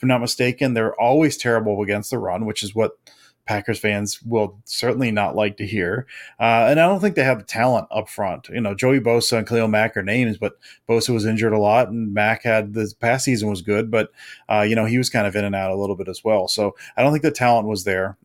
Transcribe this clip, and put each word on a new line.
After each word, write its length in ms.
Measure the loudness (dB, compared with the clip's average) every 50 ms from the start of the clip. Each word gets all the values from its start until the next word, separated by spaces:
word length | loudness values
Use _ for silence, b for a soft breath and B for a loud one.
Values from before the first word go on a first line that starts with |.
| 0
I'm 60 | 2
not 120 | 2 2
mistaken. 540 | 0 -2 -2 0 0 -2 0 0 0 0 0
They're 200 | 0 0 0 0 0
always 360 | 2 2 4 4 4 2 0
terrible 460 | 0 -2 0 0 0 0 0 -2 -2 -2
against 300 | -2 -2 -4 -4 -4 -6
the 60 | -4
run, 280 | -4 -4 -4 -4 -4
which 160 | -6 -6 -6 -8
is 140 | -6 -2
what 160 | -2 -2 -2 -2 _ _ b b b b b b b -8
Packers 320 | -6 -6 -4 -2 -4 -4 -2
fans 440 | -2 -2 -2 -2 -4 -6 -8 -10 -8
will 360 | -4 -2 0 -2 -2 -4 -12 -14
certainly 460 | -12 -8 -4 -2 -2 -2 0 0 -2
not 260 | 0 0 -2 -2 0
like 220 | 0 0 -2 -2 -6
to 80 | -8
hear. 400 | -6 -4 -2 -2 -2 -4 -4 -6 B B B B B B B
Uh, 280 | 2 2 4 4 4 4
and 100 | 4 4
I 60 | 4
don't 140 | 4 4 2
think 140 | 0 -2 0
they 100 | 2 2
have 160 | 2 2 0
the 40 | -2
talent 420 | -8 -4 0 0 2 2 0 -2 -2
up 180 | -6 -6 -6 -6
front. 400 | -6 -6 -4 -4 -4 -6 -10 -10
You 140 | -6 -4 -4
know, 120 | -4 -4
Joey 260 | 0 2 2 2 4
Bosa 360 | 4 2 2 2 2 2 0
and 100 | -2 -2
Khalil 220 | 0 0 0 0 2
Mack 300 | 2 2 2 0 0 -4
are 40 | -4
names, 360 | -2 0 0 0 0 -2 -2
but 160 | -4 -6 -6 B B B B B B 0
Bosa 220 | 0 0 2 0
was 160 | 0 0 0
injured 260 | 0 0 0 0 2 2
a 60 | 4
lot, 300 | 4 4 4 4 4 2
and 260 | -2 -6 -6 -4 0
Mack 300 | 0 2 2 0 0 0
had, 280 | 0 2 2 0 -2 -4
the 180 | -4 -4 -4 -6 -4
past 260 | 0 0 0 0 2
season 240 | 0 0 0 0 -2
was 100 | -4 -4
good, 300 | -2 -2 0 0 0 0
but, 220 | 0 0 0 -2 B B B B B B B -2
uh, 140 | 0 2 2
you 120 | 2 2
know, 120 | 2 0
he 100 | 2 2
was 140 | 0 0 0
kind 160 | 0 0 0
of 100 | 0 0
in 80 | -2 -2
and 100 | -2 -2
out 180 | -2 -2 -2 -2
a 40 |
little 180 | -2 -2 -4 -4
bit 140 | -4 -6 -10
as 160 | -10 -6 -2
well. 240 | 0 2 2 0 -2
So 260 | -2 -2 -2 -2 -2 B B B B
I 60 | 0 2
don't 100 | 2 2
think 100 | 2 0
the 80 | 0
talent 380 | 0 2 4 4 4 4 2 0
was 160 | -4 -4 -2
there. 320 | -2 0 0 -2 -4 -6 _ _